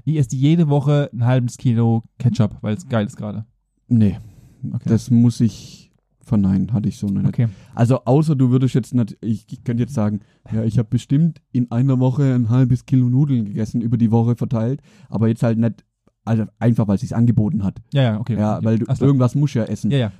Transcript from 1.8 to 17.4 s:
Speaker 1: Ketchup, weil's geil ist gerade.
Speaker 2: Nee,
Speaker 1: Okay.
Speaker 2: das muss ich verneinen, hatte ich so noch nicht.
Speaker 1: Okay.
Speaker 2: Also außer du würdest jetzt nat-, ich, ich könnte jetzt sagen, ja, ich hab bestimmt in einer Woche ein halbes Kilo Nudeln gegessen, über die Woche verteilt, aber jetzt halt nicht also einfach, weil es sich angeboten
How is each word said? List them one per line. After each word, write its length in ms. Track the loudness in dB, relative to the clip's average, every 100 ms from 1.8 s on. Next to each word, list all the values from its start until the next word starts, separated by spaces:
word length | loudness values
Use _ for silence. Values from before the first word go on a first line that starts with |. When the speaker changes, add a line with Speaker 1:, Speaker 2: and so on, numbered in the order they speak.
| 2 0 -2 -4
Speaker 1:
Ketchup, 380 | -2 0 -2 -2
weil's 260 | -6 -6 -4
geil 160 | -4 -4
ist 100 | -6
gerade. 280 | -10 -10 -12 _ _ _ 0
Speaker 2:
Nee, 300 | 2 2 0 -10 -20 -20 _ -10
Speaker 1:
Okay. 160 | -6 0
Speaker 2:
das 220 | -2 2
muss 300 | 4 4 2
ich 520 | 0 -2 -18 -20 _ _ _ _
verneinen, 500 | -4 0 2 0 0
hatte 160 | -2 -4
ich 80 | -6
so 100 | -4
noch 120 | -2
nicht. 80 | -2
Speaker 1:
Okay. 200 | -2 -2 -4 -10
Speaker 2:
Also 300 | -2 0 0
außer 300 | 2 2 2
du 140 | 2 2
würdest 240 | 2 0
jetzt 200 | -2 -2
nat-, 220 | -2 -4 -6
ich, 240 | -6 -6 -8
ich 120 | -14
könnte 180 | -6 -4
jetzt 100 | -4
sagen, 280 | -2 -2 -4 -8 _ -10
ja, 120 | -6
ich 140 | -2 -2
hab 100 | -2
bestimmt 540 | -2 -2 0 0 -2 _
in 200 | -4 -2
einer 280 | 0 0 2
Woche 340 | 0 2 0
ein 140 | 2 2
halbes 380 | 2 2 0 0
Kilo 240 | 0 2
Nudeln 340 | 2 2 0
gegessen, 380 | -2 -4 -4 -4
über 160 | -2 0
die 120 | 2
Woche 260 | 2 2 -2
verteilt, 440 | -2 -4 -4 -6 _ _ -10
aber 180 | -2 0
jetzt 140 | 0
halt 160 | 0 0
nicht 260 | 0 -2 _ _ _ _
also 200 | -4 -2 -2 -2
einfach, 280 | 0 2 2
weil 60 | 0
es 40 |
sich 160 | -2 0
angeboten 480 | 2 2